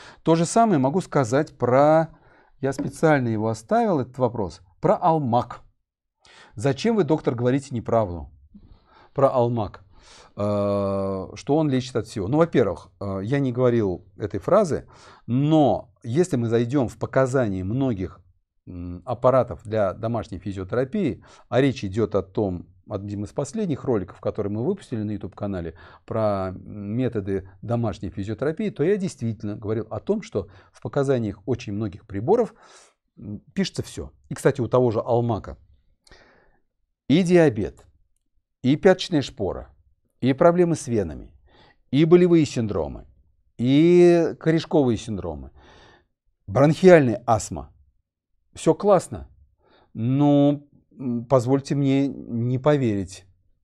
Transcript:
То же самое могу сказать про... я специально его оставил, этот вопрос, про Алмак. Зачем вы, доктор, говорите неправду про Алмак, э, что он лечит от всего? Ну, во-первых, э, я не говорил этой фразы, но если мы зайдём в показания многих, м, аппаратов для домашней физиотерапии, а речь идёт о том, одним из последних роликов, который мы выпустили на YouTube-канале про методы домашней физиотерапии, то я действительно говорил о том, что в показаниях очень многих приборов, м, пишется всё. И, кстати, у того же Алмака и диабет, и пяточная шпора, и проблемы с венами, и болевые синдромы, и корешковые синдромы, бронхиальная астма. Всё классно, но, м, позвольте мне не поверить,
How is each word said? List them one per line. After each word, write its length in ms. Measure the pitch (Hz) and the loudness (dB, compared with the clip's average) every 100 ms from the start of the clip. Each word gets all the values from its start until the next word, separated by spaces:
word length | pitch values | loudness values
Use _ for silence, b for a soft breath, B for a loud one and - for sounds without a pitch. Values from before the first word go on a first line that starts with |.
| B B | B B
То 100 | - | 2
же 120 | 165 170 | 2 2
самое 340 | 220 226 165 | 2 4 4
могу 200 | 131 185 | 2 0
сказать 540 | 180 151 120 131 156 - | -2 0 2 0 -2 -2
про... 640 | 120 127 147 160 160 b b b b b | 2 4 6 4 2 b b b b b
я 140 | 131 | -6
специально 540 | 135 - - 160 147 120 | -4 -6 0 2 2 2
его 220 | 110 110 | -2 -2
оставил, 500 | 113 - 220 226 165 | -4 -2 0 2 0
этот 180 | 120 - | -2 -2
вопрос, 440 | 123 117 92 - _ _ | -2 -2 -8 -8 _ _
про 140 | 156 202 | 0 2
Алмак. 640 | 175 160 135 120 123 - - _ _ _ _ _ B B B | 2 0 2 0 -2 -8 -20 _ _ _ _ _ B B B
Зачем 440 | B 117 135 220 226 | B -4 -2 0 0
вы, 80 | 147 | 2
доктор, 280 | 156 - | 0 -2
говорите 400 | 131 123 135 135 | -2 0 0 -2
неправду 560 | 120 - 113 104 87 67 - _ - - b b b b | -8 -2 0 0 -4 -12 -20 _ -20 -20 b b b b
про 160 | - 135 | 0 2
Алмак, 560 | 131 120 120 95 - _ B B B B - | 2 0 -2 -6 -10 _ B B B B -6
э, 60 | 104 104 101 101 98 98 98 95 92 | -2 0 0 0 -2 -2 -4 -6 -10
что 220 | 107 - 147 | -10 -2 0
он 140 | 156 | 0
лечит 260 | 131 127 120 | -2 -4 -6
от 120 | 104 | -6
всего? 200 | - 92 | -6 -2
Ну, 100 | 147 | 0
во-первых, 540 | 165 151 101 82 - - | 2 2 0 -2 -12 -12
э, 220 | 98 98 | -8 -6
я 160 | 101 143 | -4 -2
не 140 | 139 | -2
говорил 520 | 120 127 120 101 85 - - | 0 2 2 0 -2 -10 -12
этой 220 | 107 98 | -8 -6
фразы, 440 | - 185 196 101 - B B B B | 0 2 2 -2 -8 B B B B
но 640 | 123 143 160 139 95 - _ | -2 2 4 4 0 -6 _
если 320 | 123 127 180 127 | -4 -2 0 0
мы 140 | 117 | 0
зайдём 400 | 117 120 143 113 | 0 0 0 -2
в 80 | - | -4
показания 680 | 120 131 135 135 113 95 | -4 0 0 0 -2 -4
многих, 560 | 92 120 135 104 90 - _ _ _ _ - | -4 -2 -2 -4 -8 -12 _ _ _ _ -18
м, 340 | 90 87 87 - | -14 -12 -12 -10
аппаратов 560 | - 127 127 117 80 | -2 2 2 0 -4
для 300 | 104 107 98 | -6 -2 -2
домашней 460 | 85 113 117 - 90 | -2 -6 -6 -8 -10
физиотерапии, 840 | 107 98 92 113 131 208 175 95 B B B | -10 -10 -6 -4 -4 -2 -4 -6 B B B
а 140 | 120 | 0
речь 240 | 139 123 101 | 0 0 -6
идёт 300 | 98 104 101 | -2 -2 -2
о 60 | |
том, 460 | 90 - 104 90 - _ - | -4 -2 -2 -4 -10 _ -12
одним 340 | 104 101 101 | -10 -8 -10
из 80 | 104 | -8
последних 540 | - 143 220 202 135 - | -8 -6 -6 -6 -4 -2
роликов, 340 | 117 92 - | -2 -4 -10
который 320 | - 101 98 | -8 -6 -6
мы 140 | 104 131 | -4 -4
выпустили 380 | 202 - 113 | -6 -8 -8
на 80 | 107 | -6
YouTube-канале 640 | 104 98 - 104 95 85 - B B - | -8 -10 -10 -8 -6 -8 -12 B B -10
про 460 | 110 107 98 95 | -2 -2 -2 -4
методы 960 | 92 101 104 101 113 127 113 98 98 95 b | -8 -12 -12 -6 -4 -2 -4 -4 -4 -6 b
домашней 480 | 110 117 117 98 95 | -6 -2 -2 -4 -10
физиотерапии, 600 | - 98 110 135 165 214 | -8 -8 -4 -4 -4 -6
то 140 | - | -2
я 140 | 151 208 | -2 0
действительно 580 | 185 - 113 104 104 107 | -4 -6 -6 -6 -8 -8
говорил 320 | 104 110 104 | -6 -6 -6
о 120 | 110 | -8
том, 200 | - 208 | -4 -6
что 280 | - 107 90 b b | -4 -8 -8 b b
в 80 | - | -14
показаниях 600 | 120 143 139 135 110 98 - | -6 -2 0 0 -2 -6 -6
очень 280 | 113 - | -6 -6
многих 320 | 101 110 87 - | -6 -6 -10 -12
приборов, 480 | 98 120 190 - - b b b b _ - | -6 0 0 0 -6 b b b b _ -20
м, 240 | - 104 _ | -14 -14 _
пишется 300 | - 185 - | -6 -4 -6
всё. 280 | - - 71 - - | -10 -12 -16 -16 -16
И, 80 | 151 | -2
кстати, 240 | 151 127 | -2 0
у 80 | 113 | 0
того 240 | 127 123 | 2 2
же 80 | 107 | 0
Алмака 580 | - 120 120 101 - 65 _ _ _ _ _ b b b b b b _ _ _ - | 0 0 0 -4 -6 -16 _ _ _ _ _ b b b b b b _ _ _ 0
и 160 | 151 | 2
диабет, 600 | 175 180 160 113 98 - _ _ _ _ _ _ _ _ | 4 4 4 2 -6 -10 _ _ _ _ _ _ _ _
и 140 | 123 151 | -2 2
пяточная 440 | 202 185 - 156 | 4 4 0 -2
шпора, 540 | 131 - 95 - - _ _ _ _ _ | -4 -6 -8 -8 -12 _ _ _ _ _
и 100 | 123 | -2
проблемы 460 | 131 175 175 175 156 | 4 4 6 2 0
с 100 | - | -2
венами, 460 | 113 90 67 50 - _ b b b _ | -2 -2 -6 -16 -20 _ b b b _
и 140 | 170 165 | 2 6
болевые 400 | 175 180 170 143 | 6 6 4 2
синдромы, 600 | - 110 92 73 62 - _ _ _ _ - | -2 -4 -4 -6 -8 -18 _ _ _ _ -4
и 760 | 120 139 170 175 175 170 160 123 | 2 4 6 8 6 6 2 -2
корешковые 580 | 160 160 - 175 131 120 | -2 -2 0 0 2 0
синдромы, 540 | - 101 87 76 65 - b b b b b _ _ _ - | -4 -8 -8 -10 -14 -20 b b b b b _ _ _ -4
бронхиальная 760 | 101 143 147 185 170 131 107 - | 2 2 6 8 8 8 0 0
астма. 480 | 110 - 82 69 _ _ _ _ _ _ _ _ | 0 -2 -10 -12 _ _ _ _ _ _ _ _
Всё 200 | - - | -4 0
классно, 540 | 156 202 185 - 85 67 _ _ _ b b b | 2 4 2 2 -12 -14 _ _ _ b b b
но, 680 | - 113 135 143 143 143 143 - _ _ - | -6 -2 2 4 6 4 2 -4 _ _ -10
м, 280 | 135 120 117 | -6 -6 2
позвольте 500 | 131 117 139 135 143 | 2 2 0 0 -2
мне 320 | 139 135 139 | 2 2 0
не 520 | 92 67 117 120 127 | -4 -8 -4 -2 0
поверить, 640 | 143 147 123 101 90 - - _ _ _ | 2 2 2 -2 -4 -12 -20 _ _ _